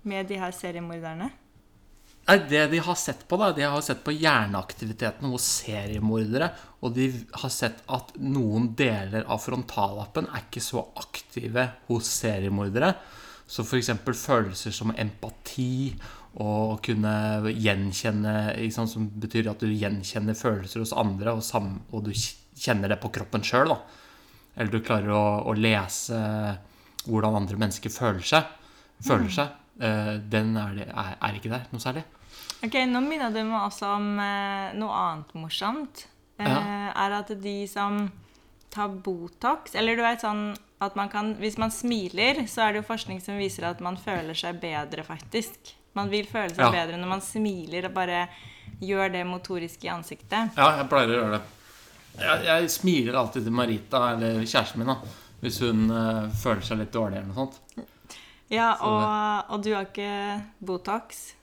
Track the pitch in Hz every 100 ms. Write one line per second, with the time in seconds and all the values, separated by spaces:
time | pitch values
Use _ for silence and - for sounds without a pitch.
0 | 208 190 190 196 180 180 180 170 170 170
1 | 165 160 240 - _ - _ - - -
2 | - - - 196 147 147 151 165 160 175
3 | - - - 180 208 151 143 143 147 131
4 | - 151 156 131 101 98 - - 113 110
5 | 113 - 139 123 - - - 104 101 107
6 | 107 110 107 123 170 - - - 127 120
7 | 131 123 110 - 131 - 117 113 - 127
8 | - - 135 139 110 110 120 113 131 107
9 | 95 110 113 110 - 127 123 - 98 101
10 | - - - - - 120 - 120 - -
11 | - - - - 117 117 127 - - 117
12 | 113 - 113 101 98 101 101 107 170 -
13 | - - - - - - 113 127 120 113
14 | - 117 - 123 98 92 107 - 110 113
15 | 107 - 113 - - - 127 127 135 -
16 | - - - - 107 107 110 107 - 110
17 | 107 107 107 107 107 113 107 98 98 92
18 | 117 104 107 107 107 - 113 113 113 110
19 | 107 104 110 117 110 104 107 107 101 101
20 | 95 113 104 110 127 104 95 113 110 -
21 | 107 95 107 113 - 117 101 95 - 110
22 | 104 98 - - - - - 107 98 101
23 | 113 - 101 110 107 123 160 139 - -
24 | - - - - _ - 110 113 - 110
25 | 101 104 104 104 - 107 110 104 95 -
26 | - 113 107 107 104 95 - - - -
27 | - 110 107 107 95 101 107 - 110 -
28 | 120 95 - 156 156 - - - - _
29 | 247 - 107 160 143 - _ - 113 107
30 | 107 104 107 110 110 110 104 101 - -
31 | 101 - 104 101 110 123 123 120 - 143
32 | 160 - - - - - 226 269 254 247
33 | 277 311 240 214 220 226 202 - 202 202
34 | 208 202 202 202 202 196 190 196 214 196
35 | 180 156 147 160 160 - 196 277 277 -
36 | - _ _ - 208 208 208 202 202 -
37 | 196 208 202 202 202 202 202 208 202 208
38 | 202 - - - - - - 208 202 190
39 | 190 180 175 - 240 302 - - 226 233
40 | 233 233 214 208 208 208 - _ 202 202
41 | 202 208 214 214 214 208 226 220 240 226
42 | 180 180 240 285 220 - 220 208 208 226
43 | - 185 185 202 196 196 170 175 180 185
44 | - 180 160 160 170 170 170 151 147 151
45 | 156 160 - 226 226 - - - _ 202
46 | 202 208 202 220 185 170 160 175 165 170
47 | 180 190 190 220 214 185 160 175 185 190
48 | 180 175 175 - - - - - 190 196
49 | 190 180 180 180 180 180 165 - 175 175
50 | 165 151 - 208 226 147 143 151 135 143
51 | 117 120 107 107 - - - - - -
52 | - - 156 156 165 165 170 - 185 156
53 | 117 127 117 131 113 120 120 107 - 131
54 | 123 113 113 113 113 139 110 - 117 131
55 | - - - - 123 - 123 110 110 113
56 | 113 110 107 107 131 110 - 110 107 117
57 | 107 98 98 98 135 - - - - _
58 | - - - - _ 220 226 - 214 214
59 | 214 214 214 208 - 208 208 208 196 -
60 | 202 202 202 202 208 _ 185 180 196 214
61 | - - - -